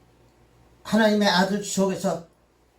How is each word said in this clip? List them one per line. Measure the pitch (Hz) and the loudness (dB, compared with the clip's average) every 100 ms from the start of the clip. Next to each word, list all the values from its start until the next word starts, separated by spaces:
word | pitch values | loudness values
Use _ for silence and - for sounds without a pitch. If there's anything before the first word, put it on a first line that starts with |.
| _ _ _ _ _ _ _ _ | _ _ _ _ _ _ _ _
하나님의 | - 214 214 208 202 | -2 2 2 2 2
아들 | 180 190 202 | 2 0 -2
속에서 | - - 190 185 190 165 - _ _ _ _ | -4 -2 -2 -2 -4 -6 -10 _ _ _ _